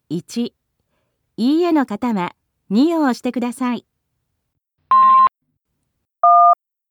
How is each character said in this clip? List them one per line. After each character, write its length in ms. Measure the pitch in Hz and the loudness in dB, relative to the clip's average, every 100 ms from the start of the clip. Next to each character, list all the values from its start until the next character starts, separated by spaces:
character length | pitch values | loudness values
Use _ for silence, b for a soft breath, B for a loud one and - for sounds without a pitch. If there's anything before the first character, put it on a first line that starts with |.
| _ | _
一、 440 | 170 - - 240 - _ _ _ _ _ _ _ - | -12 -10 -10 -10 -12 _ _ _ _ _ _ _ -6
い 220 | 233 302 | -2 0
い 20 | |
え 100 | 349 | 0
の 140 | 311 262 | -2 -2
方 260 | 208 247 | -6 -6
は 240 | 208 175 - _ _ _ | -4 -6 -12 _ _ _
二 260 | 196 302 | 0 0
を 60 | 330 | 0
押 140 | 285 | -2
し 80 | 233 | -4
て 100 | 254 | -8
く 80 | 247 | -8
だ 140 | 240 | -8
さ 180 | 240 247 | -6 -6
い。 140 | 233 - _ _ _ _ _ _ _ _ _ _ 1047 1047 1047 1047 - _ _ _ _ _ _ _ _ 698 698 698 698 _ _ _ | -8 -12 _ _ _ _ _ _ _ _ _ _ 2 4 4 2 -2 _ _ _ _ _ _ _ _ 2 4 4 2 _ _ _